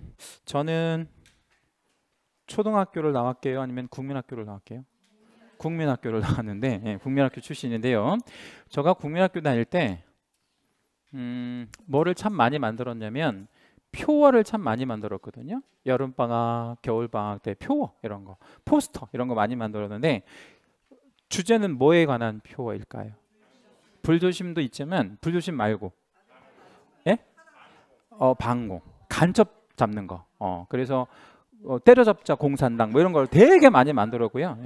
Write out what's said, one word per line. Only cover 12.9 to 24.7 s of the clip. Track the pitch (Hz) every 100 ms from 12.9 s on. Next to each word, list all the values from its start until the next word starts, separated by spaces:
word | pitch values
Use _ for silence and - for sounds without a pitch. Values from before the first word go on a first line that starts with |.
| 117 107 123 160 98 101 _ _ _ _
표어를 | - - 302 285 247
참 | 214 220
많이 | 160 113
만들었거든요. | 131 107 104 95 - 113 123 240 - _ 131
여름방학, | 127 135 127 120 117 117 117 117 120
겨울방학 | - 113 117 117 104 101
때 | -
표어 | 98 - 294 269 -
이런 | 113 101
거, | 98 95 _ _
포스터 | - 294 - - -
이런 | 120 127
거 |
많이 | 117 104 123
만들었는데 | 110 107 104 104 151 120 - - - _ _ _ _ _ _ _ _
주제는 | - 180 226 202 131
뭐에 | 135 170 160
관한 | 123 117 107
표어일까요? | - - 120 101 98 117 107 107 _ _ _ _ _ _ _ _
불조심도 | - 165 180 175 180 170
있지만 | 135